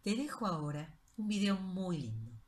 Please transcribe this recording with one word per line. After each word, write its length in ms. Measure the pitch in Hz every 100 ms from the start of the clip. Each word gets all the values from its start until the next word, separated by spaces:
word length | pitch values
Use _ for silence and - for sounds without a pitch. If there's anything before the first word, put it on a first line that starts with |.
Te 140 | 202 220
dejo 300 | 294 - 214
ahora 540 | 165 147 147 156 - - -
un 120 | 214
video 300 | 208 202 190
muy 400 | 190 185 185 165
lindo 420 | 120 110 113 -